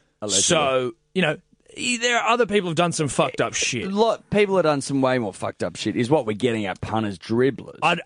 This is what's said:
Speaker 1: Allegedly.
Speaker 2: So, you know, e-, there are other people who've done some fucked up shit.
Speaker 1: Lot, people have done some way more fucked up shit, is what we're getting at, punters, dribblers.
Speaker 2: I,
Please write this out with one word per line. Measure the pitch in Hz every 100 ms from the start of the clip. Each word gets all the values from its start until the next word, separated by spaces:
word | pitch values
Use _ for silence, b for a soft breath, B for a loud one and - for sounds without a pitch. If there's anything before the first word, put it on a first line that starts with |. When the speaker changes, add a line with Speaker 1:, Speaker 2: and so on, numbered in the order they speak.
| b b
Speaker 1:
Allegedly. | 107 95
Speaker 2:
So, | - 170 143 131 127 - _
you | 190
know, | 160 156 _ _ _ -
e-, | 247 240
there | 240 240
are | 214
other | 240 220
people | 208 180
who've | 156
done | 175
some | - 147
fucked | - 151 -
up | 117
shit. | 104 - 123 139
Speaker 1:
Lot, | 196 226 - -
people | 202 202 190
have |
done | 156 143
some | - 139
way | 131 127
more | 107
fucked | 95 104 -
up | 95 85
shit, | 110 104
is | 117
what | 156
we're | 113 104
getting | 120 117 101
at, | 90
punters, | - 107 110 95
dribblers. | - 117 131 120 - -
Speaker 2:
I, | 160 175